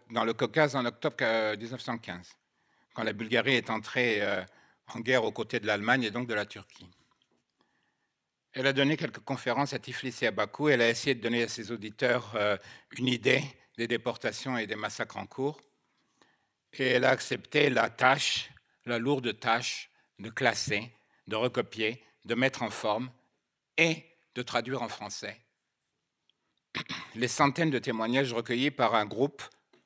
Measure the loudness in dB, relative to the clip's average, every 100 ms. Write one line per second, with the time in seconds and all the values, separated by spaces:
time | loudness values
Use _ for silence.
0 | -6 -2 0 0 0 4 2 2 -4 -2
1 | -6 -2 0 2 0 -4 -8 -10 -6 -8
2 | -8 -14 -14 -20 _ _ _ _ _ -6
3 | -4 -4 0 2 4 2 0 -6 -4 0
4 | 2 2 0 -2 -4 _ _ _ -16 -10
5 | 2 2 2 -2 -4 -4 0 0 2 2
6 | 2 -2 -4 -4 -4 -10 -18 -20 -20 _
7 | _ _ _ _ _ _ _ _ _ _
8 | _ _ _ _ _ -2 0 4 2 2
9 | -4 -8 -8 -4 -2 0 0 -4 -8 -8
10 | -8 -2 -2 0 -2 0 4 6 6 4
11 | 0 0 0 0 0 -4 -8 -8 -8 -2
12 | 2 2 0 0 2 0 -4 -20 -16 -2
13 | 0 2 4 4 2 -12 _ -6 -2 -2
14 | -2 -2 -4 -4 -4 -4 -2 -4 -6 -6
15 | -6 -6 -10 -4 -4 -6 _ _ _ _
16 | _ _ _ _ _ _ _ -2 2 4
17 | 4 2 0 -6 0 4 4 4 0 4
18 | 6 6 2 -2 -6 -14 _ _ -6 -2
19 | 0 0 0 -2 0 2 0 -8 -10 _
20 | _ -14 -10 0 2 2 -2 -4 -4 _
21 | _ _ -6 -2 -2 -2 -4 -2 -4 -4
22 | _ _ -6 0 0 0 -6 -4 -2 -2
23 | -4 -12 _ _ _ _ _ 0 2 0
24 | -8 _ _ -10 -4 -2 -2 -4 -6 -8
25 | -10 -10 -10 -12 _ _ _ _ _ _
26 | _ _ _ _ _ _ _ -10 -8 -10
27 | -10 -2 -2 4 4 4 0 0 -2 -2
28 | 2 2 2 -2 -2 0 0 2 4 4
29 | 0 0 -2 -2 -18 _ _ _